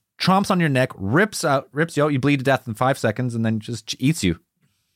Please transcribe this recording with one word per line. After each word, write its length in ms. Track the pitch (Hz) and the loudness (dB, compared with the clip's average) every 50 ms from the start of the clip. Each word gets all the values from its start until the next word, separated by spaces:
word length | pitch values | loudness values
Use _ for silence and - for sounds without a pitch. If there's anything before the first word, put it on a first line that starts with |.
| _ _ _ - | _ _ _ -4
chomps 320 | - 180 190 196 202 - | 0 2 2 2 2 0
on 80 | 190 175 | 0 0
your 100 | 165 147 | 2 2
neck, 220 | 131 127 131 - - | 2 2 0 0 -2
rips 500 | - 98 98 127 175 214 208 - - 165 | -6 -4 0 2 2 2 0 -2 -2 0
out, 240 | 151 135 135 - - | 0 0 0 -2 -4
rips 240 | - 147 165 160 - | -4 -4 -4 -2 0
you 80 | 147 147 | 0 0
out. 40 | 156 | 2
You 80 | 143 127 | 0 0
bleed 180 | 131 143 143 135 | 2 2 0 2
to 40 | 127 | 2
death 240 | 139 131 - - | 0 0 0 -2
in 60 | 120 107 | -4 -4
five 240 | - 127 131 139 | 0 0 0 0
seconds, 380 | - - 110 - - 127 120 117 | 0 0 -2 -2 -2 -4 -4 -2
and 100 | 113 113 | -2 0
then 140 | 110 113 107 | 0 0 -2
just 280 | - 120 120 - - | -4 -8 -10 -10 -8
ch-, 80 | - - - | -10 -6 -2
eats 240 | 123 147 160 - 101 | 0 0 0 2 0
you. 160 | 87 80 - _ _ _ _ _ _ _ _ _ _ _ | 0 0 -2 _ _ _ _ _ _ _ _ _ _ _